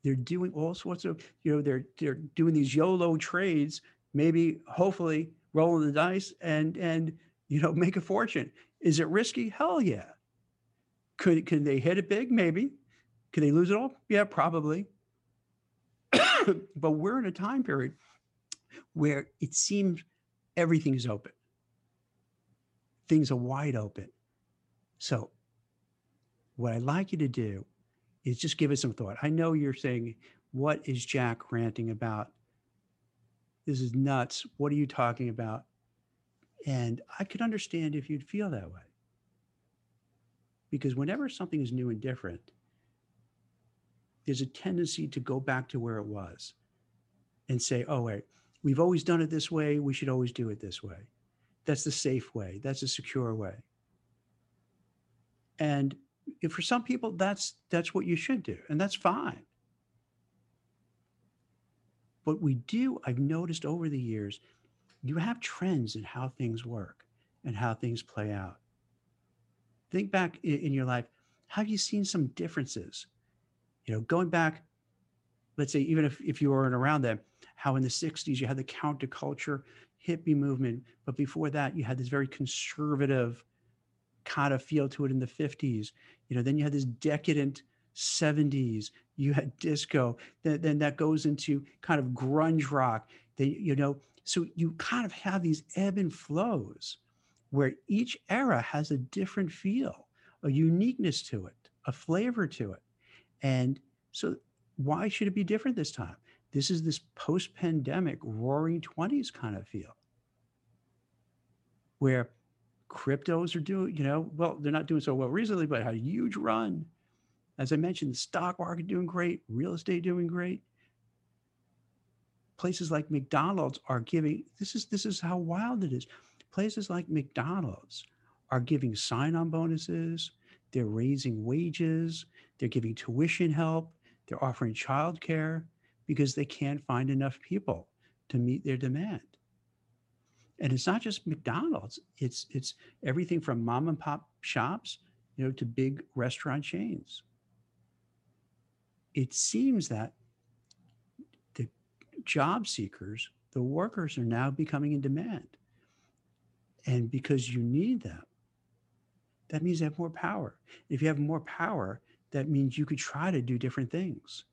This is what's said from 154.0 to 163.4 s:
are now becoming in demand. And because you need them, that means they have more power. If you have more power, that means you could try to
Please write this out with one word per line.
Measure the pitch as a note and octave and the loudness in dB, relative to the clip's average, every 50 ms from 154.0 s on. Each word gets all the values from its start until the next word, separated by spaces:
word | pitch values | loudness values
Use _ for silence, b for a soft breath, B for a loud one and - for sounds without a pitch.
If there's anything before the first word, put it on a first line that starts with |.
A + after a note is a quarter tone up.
| E3+ D3 - | -4 -4 -2
are | C3+ A#2+ | -2 0
now | A#2 A#2 A#2 C3 C#3 | 0 2 2 0 0
becoming | C#3 C#3+ D#3 D3+ - C#3+ D3 D3 | 0 -2 -2 -2 0 0 0 0
in | D3+ C#3+ | 0 0
demand. | C3+ C3+ C3+ D3+ G3+ A#3+ G3+ D3+ - - - _ _ _ _ _ _ _ _ _ _ _ _ _ _ _ _ _ _ _ _ _ _ _ _ _ _ | 0 0 0 0 -2 -4 -6 -8 -10 -14 -20 _ _ _ _ _ _ _ _ _ _ _ _ _ _ _ _ _ _ _ _ _ _ _ _ _ _
And | C3+ B2+ B2 A#2 A2+ | 0 0 0 0 0
because | C3 C3 - - C#3+ C3 A#2 B2 B2 | -2 -4 0 2 0 0 0 -2 -2
you | B2 | -2
need | A#2 A#2 B2 D3+ F#3+ A#3+ C4 A3+ | 0 2 2 2 2 2 0 -2
them, | - - D#2+ E2 - _ _ _ _ _ _ _ _ _ _ _ _ _ _ _ _ _ _ _ _ _ _ _ _ | -4 -8 -12 -12 -16 _ _ _ _ _ _ _ _ _ _ _ _ _ _ _ _ _ _ _ _ _ _ _ _
that | _ D#3+ D3+ D#3+ | _ -4 0 0
means | F3+ F3 D#3+ | 2 2 2
they | D#3+ | 0
have | D3+ D3+ | 0 0
more | - E3+ E3 | -2 -6 -6
power. | E3 - - E3+ G#3 G3+ D3 - - _ B B B B B B | -4 -4 -4 -4 -2 -4 -6 -8 -10 _ B B B B B B
If | D3+ B2 | -2 2
you | D3+ | 2
have | D#3 D#3 C#3+ | 2 2 2
more | D3 D3+ D#3+ D#3 | 0 0 0 -2
power, | D#3+ - - - E3 G3+ G#3+ D3+ G2 F#2+ - - b b b b b _ | -4 -8 -4 -4 -2 -2 0 -2 -2 -4 -6 -10 b b b b b _
that | - C#3+ C3+ D3+ | -4 -2 0 2
means | D3+ C#3 C#3 C3+ B2+ | 2 4 2 2 2
you | - D3 | -2 -2
could | - D#3 | -2 -2
try | C3 - - - C#3 E3 F#3+ | -4 -4 -6 -4 -2 -2 0
to | F3+ C3+ | 0 0